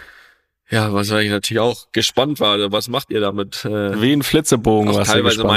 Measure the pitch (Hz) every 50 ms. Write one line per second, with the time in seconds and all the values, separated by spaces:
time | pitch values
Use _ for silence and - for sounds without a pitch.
0 | - - - - - - _ _ _ _ _ _ _ _ 113 113 107 107 101 101
1 | 101 104 107 107 107 104 104 101 - - 110 113 110 120 117 - - _ - 110
2 | - - - 123 131 147 147 - - 104 104 104 104 98 104 107 104 123 120 139
3 | - - - 110 104 101 98 101 98 98 - - - 104 107 104 104 101 98 104
4 | 113 131 147 147 131 - - 156 151 - 135 117 110 113 107 107 104 104 104 101
5 | 101 - 107 117 120 120 110 107 110 101 107